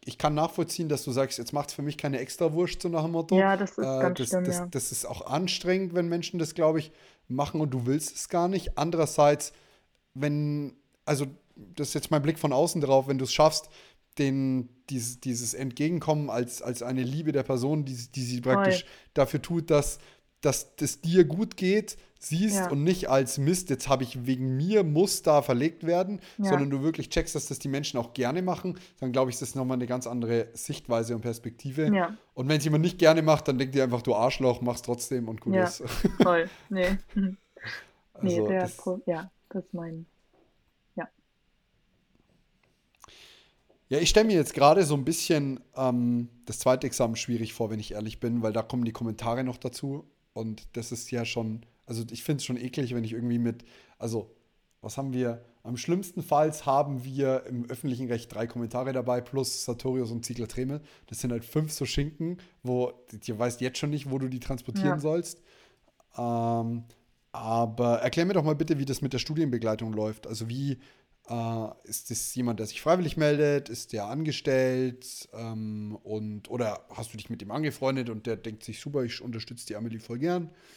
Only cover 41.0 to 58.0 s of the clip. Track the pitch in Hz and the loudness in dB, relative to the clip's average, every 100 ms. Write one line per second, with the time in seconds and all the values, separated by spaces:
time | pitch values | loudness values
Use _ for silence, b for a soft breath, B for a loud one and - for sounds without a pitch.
41 | 160 _ _ _ _ _ _ _ _ _ | -12 _ _ _ _ _ _ _ _ _
42 | _ _ _ _ _ _ _ _ _ _ | _ _ _ _ _ _ _ _ _ _
43 | - B B B B B _ _ - 139 | -20 B B B B B _ _ -2 2
44 | 160 214 220 185 143 - 139 180 156 147 | 6 6 8 6 4 6 8 10 6 2
45 | 131 165 - 156 139 127 - - 131 123 | 0 0 2 2 2 -2 -8 -2 2 4
46 | 120 120 120 - - 113 - 127 135 - | 4 2 0 -8 -10 0 2 4 2 0
47 | 117 113 - 117 113 - 113 110 107 107 | 0 0 -2 -2 -2 -4 -4 -4 -6 -8
48 | 107 - 120 120 113 110 107 127 117 113 | -8 -4 -2 0 0 0 -2 0 -2 -2
49 | 117 110 117 120 127 123 127 - 139 139 | -4 -4 -2 -2 -4 -6 -8 -6 -6 -8
50 | - _ _ - 110 107 - - 113 117 | -12 _ _ -8 -8 -8 -10 -10 -8 -10
51 | - 123 117 - 110 110 b b - 113 | -6 -4 -4 -2 -4 -6 b b -10 -8
52 | 117 117 - 143 - 123 127 - 127 123 | -6 -8 -4 -4 -4 -6 -6 -4 -4 -4
53 | 113 113 120 120 117 117 b b b - | -4 -4 -2 0 0 -2 b b b -10
54 | 113 113 98 _ _ _ _ _ 110 - | -6 -6 -8 _ _ _ _ _ -12 -8
55 | 135 127 123 117 b b 113 123 - 180 | -4 -2 -2 -4 b b -10 -6 -2 -2
56 | - - 147 147 156 151 143 135 147 135 | -2 -8 2 4 4 0 2 2 2 -2
57 | 131 131 135 131 - 123 120 127 151 120 | -6 -2 0 0 -2 -6 -6 -6 -4 -4